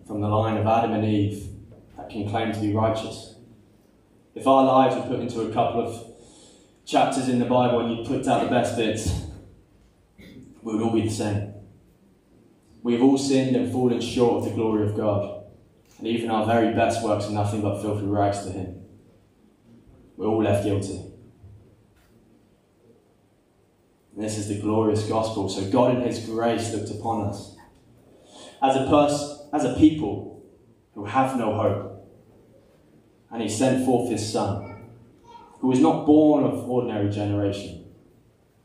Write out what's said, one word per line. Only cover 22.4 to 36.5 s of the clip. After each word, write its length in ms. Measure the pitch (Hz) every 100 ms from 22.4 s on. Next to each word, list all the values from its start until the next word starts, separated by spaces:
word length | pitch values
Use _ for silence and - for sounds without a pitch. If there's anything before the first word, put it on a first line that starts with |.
| _ _ _ _ 113 113 _ _ _ _ _ _ _ _ _ _ _ 101
And 100 | 107
this 120 | 107
is 120 | 101
the 100 | 101
glorious 440 | 107 110 107 104
gospel. 440 | 107 110 110 104 95
So 220 | 98 98
God 260 | 131 123 120
in 60 |
his 180 | 117 107 110
grace 480 | 110 117 107 -
looked 180 | 107 -
upon 360 | 101 - 110 -
us 280 | - - - - _ _ _ - - - - - -
as 140 | 135 131
a 100 | -
pers-, 580 | 147 143 - - - -
as 100 | 151
a 140 | 131 -
people 640 | - - - - - - - - _ _ _
who 120 | 104 101
have 320 | 131 131 123
no 160 | 107 104
hope. 540 | - - - - - - _ - _ _ _ _ _ _ _ _ _
And 100 | 117
he 60 | 107
sent 380 | 107 131 127 131
forth 260 | 120 -
his 180 | 107 107
son, 600 | - 98 - - - - - - - - - - -
who 100 | 127
was 100 | 127
not 260 | 160 151 147
born 380 | 151 151 139
of 240 | 123